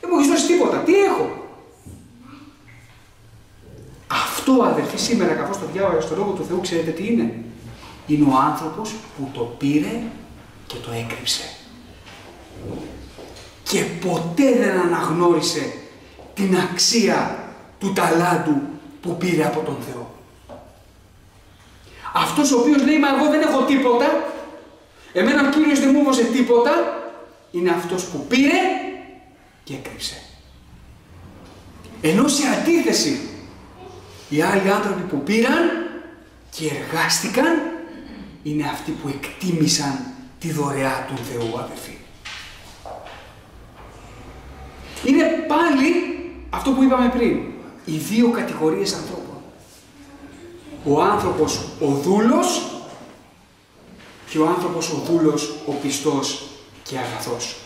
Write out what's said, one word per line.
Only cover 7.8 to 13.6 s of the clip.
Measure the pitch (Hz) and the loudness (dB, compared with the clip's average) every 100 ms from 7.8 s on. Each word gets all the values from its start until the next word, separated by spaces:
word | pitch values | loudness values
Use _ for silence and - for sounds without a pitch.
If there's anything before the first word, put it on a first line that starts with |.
| - - - | -20 -20 -2
Είναι | 151 | 2
ο | 143 127 | 4 4
άνθρωπος | - - 160 - 214 220 - - | 2 0 -6 -6 -8 -10 -14 -10
που | 135 | -10
το | 127 | -6
πήρε | 117 - 143 151 185 233 226 - - - - - - | -8 -2 0 2 0 -4 -8 -12 -18 -20 -20 -20 -16
και | 123 | -14
το | - | -10
έκρυψε. | 117 117 117 - - - - - - - - - - - - - - - - - - - - - - - - | -8 -8 -8 -6 -6 -6 -16 -20 -20 -20 -20 -20 -20 -20 -20 -20 -16 -12 -12 -12 -16 -18 -18 -18 -18 -20 -16